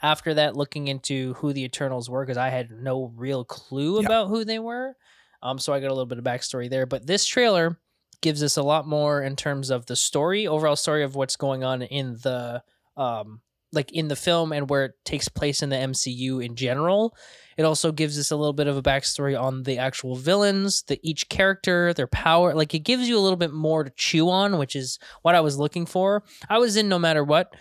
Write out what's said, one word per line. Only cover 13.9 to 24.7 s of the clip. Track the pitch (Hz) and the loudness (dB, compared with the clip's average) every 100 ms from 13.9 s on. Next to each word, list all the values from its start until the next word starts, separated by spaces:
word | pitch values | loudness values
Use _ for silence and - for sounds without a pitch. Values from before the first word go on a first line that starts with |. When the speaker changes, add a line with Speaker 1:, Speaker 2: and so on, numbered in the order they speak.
Speaker 1:
in | 165 156 | -4 -2
the | 139 | -2
film | - 170 160 | 0 2 2
and | 147 139 | -2 0
where | 143 135 | 0 0
it | - | -4
takes | - 196 - | -6 -4 -4
place | - 147 139 | -2 -2 0
in | 143 | -2
the | 135 | -2
M | 131 | -2
C | 131 - | -2 -4
U | 123 131 131 | -4 -4 -4
in | 120 117 | -6 -4
general. | 127 131 165 202 226 - - - - - | -2 0 2 2 2 -2 -20 -20 -16 0
It | |
also | 160 151 165 | 2 2 0
gives | 156 151 147 | 0 -2 -2
us | 139 | -2
a | 151 | 0
little | 151 | 0
bit | 143 143 | 0 0
of | 139 | 2
a | |
backstory | 135 135 - - 139 131 | 2 2 0 -2 -2 0
on | 131 131 | -2 -2
the | 131 123 | -4 -2
actual | 131 - 131 127 | -2 -4 -6 -4
villains, | 135 202 202 196 196 - | 2 4 4 2 0 -2
the, | - 135 160 | -2 -4 -4
each | 151 - | -6 -4
character, | - 190 190 - 175 175 | 2 2 2 0 2 2
their | 170 127 | 0 -2
power. | - 165 170 175 156 | 0 4 6 4 2
Like, | 156 | 0
it | 160 | 0
gives | 151 254 247 | 0 0 2
you | 226 | 2
a | |
little | 190 185 | 2 2
bit | 165 | -2
more | 156 156 160 | 0 0 2
to | 139 | 0
chew | - - 165 170 | -4 0 4 4
on, | 185 202 185 | 4 2 0
which | 135 | -2